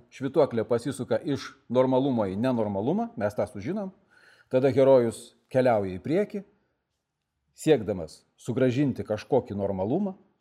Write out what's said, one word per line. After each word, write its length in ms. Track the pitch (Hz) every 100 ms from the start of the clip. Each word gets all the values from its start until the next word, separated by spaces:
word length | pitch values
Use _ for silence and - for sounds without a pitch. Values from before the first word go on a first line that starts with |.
| -
švytuoklė 580 | - 135 160 135 117
pasisuka 560 | 107 120 143 131 123 185
iš 300 | 170 135 - - -
normalumo 580 | 123 131 131 139 120 98
į 80 | 95
nenormalumą, 720 | 131 120 104 98 113 196 233
mes 200 | - 104
tą 120 | - 110
sužinom, 460 | 104 104 208 190 - _ _ _ _ _
tada 200 | 127 131
herojus 640 | 131 135 131 117 104 - _ _
keliauja 520 | 131 127 110 98 92
į 40 |
priekį, 420 | 120 170 202 208 - _ _ _ _ _ _ _ _ _ _
siekdamas 720 | - 156 143 101 92 80 - _
sugrąžinti 680 | _ - 117 127 120 143 110
kažkokį 500 | 101 107 - 131 -
normalumą, 640 | 101 98 95 98 160 202 185 _ _